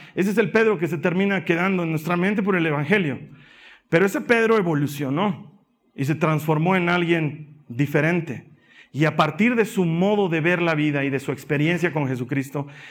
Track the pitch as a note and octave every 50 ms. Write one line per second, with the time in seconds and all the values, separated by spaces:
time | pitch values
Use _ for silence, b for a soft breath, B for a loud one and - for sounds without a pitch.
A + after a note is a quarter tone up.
0 | B B B - F#3+ G#3+ F#3+ A#3 A3 D3+ - A3 A3+ A3 G#3 D3+ E3+ C#3+ D#3+ D3
1 | F#3 F3+ E3 F#3 G3 G3+ G3 F3+ - - E3+ E3 F3+ G3 F#3+ F3+ E3+ D#3+ D#3+ D3+
2 | D#3 E3+ F3 F3 F3+ G3+ G#3+ A3+ F#3 G#3 G3 F3 D#3+ D#3+ D3 D3 C#3+ D3 G#3 G#3
3 | E3+ C#3+ A#2+ G#2+ - - B B B B B B B B B B B - E3 E3
4 | G3 G3 G3 D4 - - A#3 A3+ A3+ A3 A3+ G#3+ F3+ E3+ D#3 C#3+ D3 C#3 - -
5 | D3 C3 C#3 E3 G#3 G#3 - - - - - _ _ _ _ _ _ _ - -
6 | C#3 D3 D#3 D#3 E3+ D#3+ D#3 D3 D#3 D#3+ D#3 D3+ D#3+ F#3 F#3+ F#3 F3 F3 F3 F3+
7 | F3 E3 E3+ E3 D#3 C#3 - - - - - - _ - A#2+ A#2+ C#3+ C#3 - D3
8 | D3 E3 F3+ F3 D#3+ D3+ A2+ - - - b b b b b b b b - C3+
9 | D#3+ D#3 D#3 D#3+ D#3 D3 D3+ D#3 G#3+ B3 B3+ A3+ G3+ A3 - G3 F3+ E3 D#3+ E3+
10 | F#3 G3+ G#3+ G#3 G3 F3 E3 D#3+ D3 F3 F3+ E3+ F3 E3 D#3+ D3+ D3+ D3+ C#3+ C#3+
11 | C#3 C#3 C3+ C3 - D3+ C3 - - - D3+ C#3+ D3 E3 F3+ D#3+ F3 E3 C#3 D#3
12 | C#3+ B2+ C3 A#2+ B2 A#2 C3+ C#3 C3+ C#3 - C#3+ C#3+ C#3+ B B B B